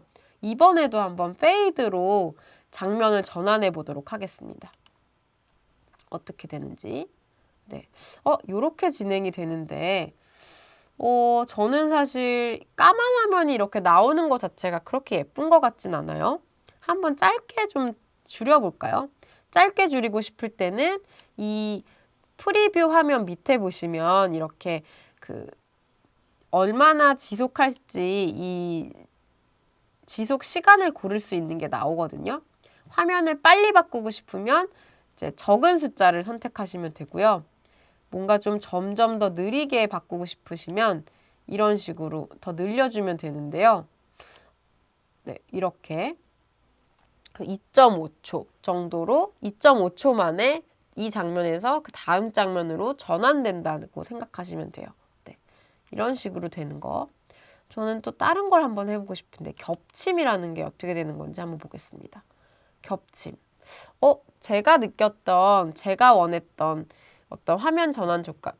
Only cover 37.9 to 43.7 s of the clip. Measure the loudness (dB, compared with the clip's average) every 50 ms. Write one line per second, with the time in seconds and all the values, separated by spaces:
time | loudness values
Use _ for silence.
37.9 | _ _ _ _ -10 -4 0 0 0 2 0 -2 -4 -4 -6 -6 -6 -4 -4 -4
38.9 | 0 0 2 2 2 0 -2 -2 -2 -4 -4 -2 -2 -2 -2 0 0 0 0 0
39.9 | -2 -8 -10 -10 -10 -10 -10 -10 -12 -16 _ -14 -14 -14 -12 -6 -2 0 0 0
40.9 | 0 -2 -8 _ _ _ _ _ _ _ _ -8 -2 0 2 2 2 0 -4 -8
41.9 | -10 -10 -10 -8 -8 -8 -10 -12 -16 -14 -12 -10 -8 -6 -6 -2 0 0 0 0
42.9 | -2 -4 -4 -4 -4 -6 -8 -10 -10 -10 -10 -8 -2 2 4 4